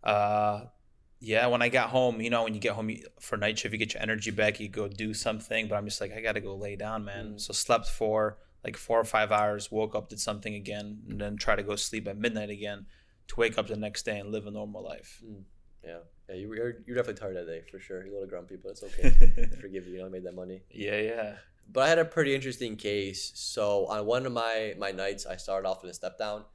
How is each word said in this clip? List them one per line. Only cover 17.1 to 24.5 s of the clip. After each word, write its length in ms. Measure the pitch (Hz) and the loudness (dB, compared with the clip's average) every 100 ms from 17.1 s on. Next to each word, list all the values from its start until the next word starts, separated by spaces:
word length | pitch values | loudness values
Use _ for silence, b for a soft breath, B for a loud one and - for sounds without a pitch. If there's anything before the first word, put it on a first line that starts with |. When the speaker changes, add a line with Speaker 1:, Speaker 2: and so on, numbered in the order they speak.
| 101 | -6
Speaker 2:
tired 200 | 104 92 | -10 -10
that 120 | 85 | -10
day, 160 | 82 - | -12 -14
for 120 | 95 | -20
sure. 240 | - 95 95 | -16 -14 -12
You're 100 | 101 | -12
a 40 | |
little 80 | 98 | -12
grumpy, 260 | 90 87 92 | -14 -16 -18
but 140 | 95 | -18
it's 140 | 101 | -16
okay. 260 | 101 - - | -6 6 12
Speaker 1:
<laughs> 500 | - - - - - | 12 12 12 8 4
Speaker 2:
Forgive 260 | 98 95 90 | -6 -12 -10
you, 80 | 90 | -12
you 40 | |
know, 60 | 92 | -12
I 40 | |
made 140 | 92 | -12
that 100 | 92 | -12
money. 300 | 90 90 92 - | -14 -14 -16 -18
Speaker 1:
Yeah, 260 | - 101 104 | -10 -6 -4
yeah. 380 | 110 117 107 101 - _ - | -4 -6 -10 -12 -20 _ -8
Speaker 2:
But 120 | - | 0
I 80 | 139 | 2
had 100 | 165 | 2
a 60 | 165 | 0
pretty 280 | - 147 | -2 -2
interesting 440 | 135 135 123 120 107 | -2 -6 -8 -8 -8
case. 560 | 107 104 98 95 - - | -4 -4 -4 -8 -12 -12
So 520 | - - 104 101 98 | -10 -4 -2 0 -2
on 180 | 107 104 | -4 -2
one 200 | 123 131 | -2 -2
of 60 | |
my, 420 | 120 113 | -4 -4